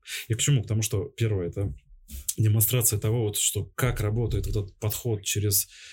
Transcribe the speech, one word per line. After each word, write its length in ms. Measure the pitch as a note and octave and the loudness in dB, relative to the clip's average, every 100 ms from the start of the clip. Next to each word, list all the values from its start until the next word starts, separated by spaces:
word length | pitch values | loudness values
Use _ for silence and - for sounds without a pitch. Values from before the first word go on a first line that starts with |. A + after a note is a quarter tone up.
| - - - | -14 -12 -4
И 60 | |
к 60 | A2+ | 0
чему? 240 | - C3+ | 2 2
К 40 | - | 2
тому, 140 | A2 | -2
что 240 | G#2+ G2+ - - | 0 -2 -4 -2
первое, 300 | A2+ G2 E2+ | 0 0 -2
это 260 | G2 G2+ - - - - - - - | -2 -4 -6 -16 -20 -14 -8 -6 2
демонстрация 600 | G#2+ G#2+ - B2+ A2 G#2 | 4 4 4 2 2 0
того, 240 | A2 A#2+ | 0 0
вот, 140 | G#2+ G#2 | 0 0
что 340 | - G#2 - | -2 -2 -4
как 260 | - B2 A2+ | 0 0 0
работает 460 | G#2+ A2+ A2 G#2 - | 0 0 0 0 0
вот 100 | G#2+ G2 | -2 -4
этот 140 | - | -4
подход 440 | G#2+ - A#2+ G#2 | -4 -2 -2 -2
через 440 | - G#2 G#2 G2+ - - - | -2 0 2 2 0 -10 -20